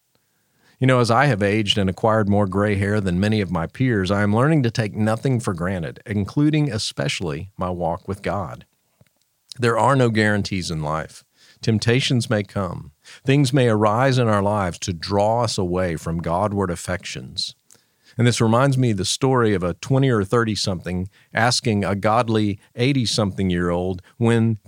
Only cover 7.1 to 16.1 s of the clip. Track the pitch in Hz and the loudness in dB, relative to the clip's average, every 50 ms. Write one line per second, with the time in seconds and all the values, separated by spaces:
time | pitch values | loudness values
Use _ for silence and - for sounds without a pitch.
7.1 | - - 98 80 71 76 98 98 - - 92 90 90 87 87 82 85 - - - | -4 -4 -6 -6 -6 -8 -10 -12 -8 -6 -6 -6 -4 -4 -4 -4 -4 -6 -8 -8
8.1 | 98 - - 185 - - 180 - 58 - - _ _ _ _ _ _ _ _ _ | -10 -6 -6 -4 -4 -4 -6 -8 -12 -16 -20 _ _ _ _ _ _ _ _ _
9.1 | _ _ _ _ _ _ _ _ - - 120 117 117 113 110 123 139 135 123 120 | _ _ _ _ _ _ _ _ -6 -2 0 0 2 2 2 4 4 4 2 2
10.1 | 110 110 107 107 104 101 92 - 101 92 82 90 85 78 76 73 78 78 76 - | 2 2 2 2 2 0 -2 -4 -6 -6 -4 -6 -6 -6 -4 -4 -4 -6 -6 -10
11.1 | - - - _ _ _ _ - _ _ - 120 110 104 - 117 120 131 - - | -16 -20 -20 _ _ _ _ -20 _ _ -2 0 0 2 2 2 2 2 2 0
12.1 | 143 120 113 - 113 104 101 - - 104 95 87 85 78 78 73 - _ _ - | 0 -2 0 0 -2 -2 -2 -4 -6 -6 -6 -6 -6 -10 -14 -18 -20 _ _ -20
13.1 | - - - 135 135 147 143 123 143 139 123 117 110 104 107 107 104 120 135 139 | -20 -6 0 2 2 4 2 2 2 2 4 4 4 4 2 2 2 2 2 2
14.1 | 127 127 120 113 107 101 98 101 107 104 95 90 82 - - 104 87 80 - 92 | 2 2 2 2 2 2 2 0 0 0 -2 -2 -4 -6 -8 -8 -8 -8 -6 -2
15.1 | 101 101 101 107 113 120 120 110 - - 95 87 87 90 92 87 80 78 - 87 | 0 0 2 2 0 0 -2 -2 -2 -4 -2 -2 -2 -2 -2 -2 -4 -6 -6 -6